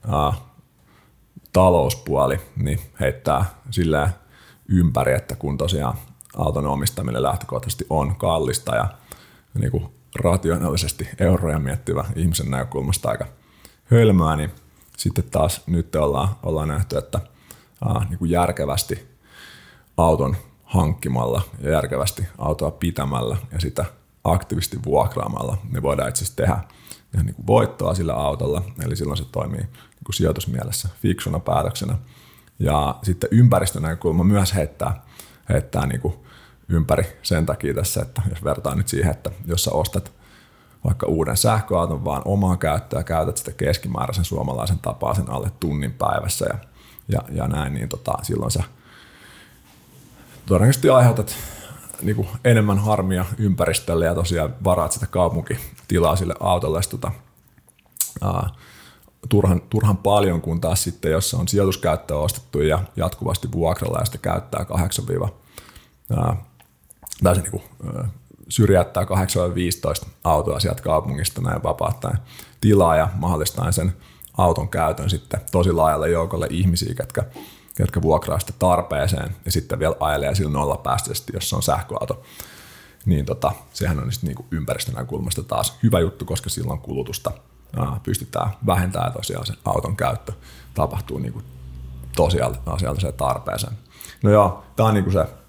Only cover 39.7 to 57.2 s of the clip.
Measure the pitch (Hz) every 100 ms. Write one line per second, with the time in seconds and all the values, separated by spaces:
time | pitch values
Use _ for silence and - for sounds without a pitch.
39.7 | - - 92 - - - - _ _ _
40.7 | _ - 87 85 82 78 - 110 107 -
41.7 | 92 85 76 65 69 - 98 92 90 78
42.7 | 76 - - 85 82 78 - - - 65
43.7 | 82 - - 64 95 87 - 67 64 85
44.7 | 98 - - - 98 62 64 - - 85
45.7 | 73 69 - - - - - - - -
46.7 | - - - - - - 78 71 69 69
47.7 | 69 57 - - - - - - - -
48.7 | - - - - - - - - - -
49.7 | - - - - - - - - 92 107
50.7 | 139 127 131 120 113 107 - - - -
51.7 | - - - 92 107 98 110 123 117 104
52.7 | 98 104 107 92 92 90 - 104 87 85
53.7 | 80 - 85 82 87 87 85 78 - 92
54.7 | 87 78 - - - 87 82 - - -
55.7 | - - 87 82 82 85 - 92 90 76
56.7 | 80 95 - - -